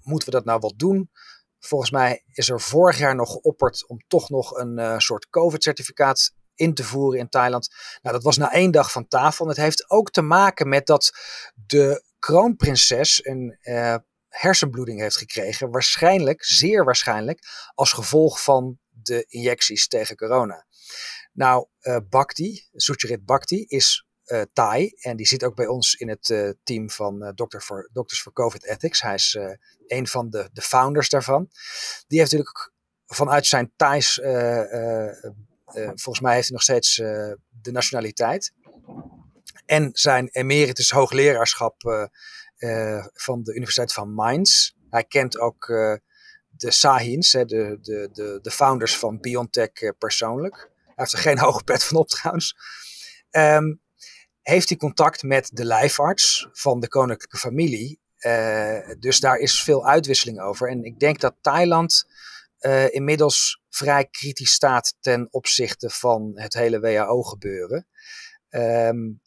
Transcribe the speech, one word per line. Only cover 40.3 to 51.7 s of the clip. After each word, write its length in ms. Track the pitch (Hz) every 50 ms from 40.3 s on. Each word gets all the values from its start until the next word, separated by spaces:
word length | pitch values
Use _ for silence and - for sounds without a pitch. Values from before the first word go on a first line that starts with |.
| - 131 131 131 143 147 147 127 127 - 123 -
hoogleraarschap, 920 | - 143 - - 139 135 139 147 131 117 117 - - - 117 113 - _ -
eh, 200 | 117 110 107 104 - _ _ - - - - - _ _
eh, 500 | _ 120 117 113 110 110 107 107 104 101 -
van 300 | - - - - 123 120
de 120 | 113 113 110
Universiteit 380 | 127 123 - - - 120 -
van 220 | - 110 104 104 107
Mainz. 560 | 110 107 117 135 170 196 - - - - - - _ _ _
Hij 140 | 113 117 -
kent 340 | - - 139 131 120 - -
ook, 300 | 117 117 - _ - -
eh, 260 | 117 110 110 107 107 104 - _ _ _ _ - - _ _ _
de 220 | _ - - 120
Sahins, 600 | - - - 139 131 123 117 120 123 160 175 -
hè, 120 | - 127 120
de, 340 | 113 110 110 107 104 104 104
de, 280 | - 107 107 104 101 101
de, 260 | - 107 104 104 98 98
de 80 | - 110
founders 460 | - - 143 135 131 120 113 110 - -
van 220 | 120 110 110 110
BioNTech, 480 | - 123 120 123 120 - - 120 110 -
eh, 180 | - - 113 104 - -
persoonlijk. 580 | 113 107 - - 117 113 117 135 165 196 - - - _ _ _ _
Hij 80 | _ _
heeft 180 | - 127 -
er 60 | - -
geen 200 | - 156 143 123
<laughs> 40 | 143
hoge 180 | 131 135 - -
pet 200 | -